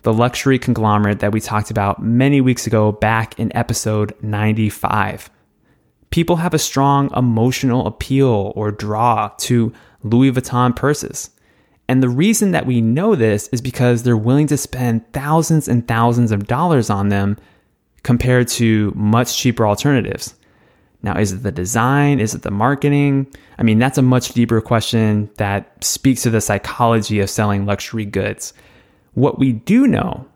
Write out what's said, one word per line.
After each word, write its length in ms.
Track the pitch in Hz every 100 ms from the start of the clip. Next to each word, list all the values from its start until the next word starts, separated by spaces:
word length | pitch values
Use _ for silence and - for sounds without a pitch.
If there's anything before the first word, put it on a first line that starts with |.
the 100 | -
luxury 440 | 110 120 - 135 131
conglomerate 600 | 127 113 110 104 104 104
that 140 | 104
we 80 | 107
talked 280 | - 107 104
about 320 | 107 98 -
many 380 | 110 120 135 143
weeks 260 | 127 123 -
ago 280 | 110 107
back 440 | 104 107 113 110 -
in 160 | 113
episode 600 | - 120 117 117 107 104 -
ninety-five. 1080 | 110 104 107 110 107 - - 107 101 - - _ _ _ _ _ _ _ _
People 240 | - 170 175
have 160 | 175
a 60 | 165
strong 500 | - - 139 139 139 -
emotional 720 | 123 110 120 127 131 120 -
appeal 640 | - - 135 135 107 95 -
or 160 | 104
draw 580 | 104 104 107 120 110 104 -
to 340 | - 120 113 - _ _
Louis 280 | 107 117 135
Vuitton 440 | 127 - 123 123 120
purses. 540 | 139 147 - - - _ _ _ _ _ -
And 160 | 131
the 60 | 127
reason 420 | 123 190 226 202
that 140 | 170 -
we 160 | 120
know 340 | 113 131 202 185
this 320 | 113 104 -
is 120 | 127
because 420 | 127 - 123 120
they're 140 | 123 117
willing 300 | 110 135 151
to 100 | 147
spend 520 | - 127 123 113 -
thousands 540 | - 143 160 160 160 -
and 200 | 120 117
thousands 440 | 113 120 120 117
of 160 | 104 101
dollars 420 | 120 175 151 107
on 200 | 101 101
them 280 | 101 98 104 _ _ _ _ _ _
compared 440 | - 120 127 123 120
to 420 | - 117 110 104 -
much 420 | 107 113 - -
cheaper 280 | 131 113 107
alternatives. 720 | 104 143 139 98 - - _ _ _ _ _ _ _
Now, 160 | 98 90
is 140 | 104
it 120 | 95
the 80 | 113
design? 680 | 87 92 113 120 143 143 143
Is 160 | 107 -
it 80 |
the 80 | -
marketing? 840 | 98 120 139 143 143 143 139 135 - _ -
I 60 |
mean, 160 | 117 110
that's 180 | 127 139
a 60 |
much 260 | 127 127 -
deeper 300 | - 117 113
question 680 | - 117 - 117 110 104 104 -
that 440 | 101 101 - _
speaks 400 | - - 135 127
to 60 | 123
the 120 | 113
psychology 800 | - 101 - - 120 113 104 107
of 100 | 98
selling 360 | - 104 101 101
luxury 400 | 101 - 113 104
goods. 480 | 98 104 101 - - _ _ _ _ _
What 260 | - 131 -
we 140 | 135
do 340 | 110 - 220 269
know 400 | - 185 - 131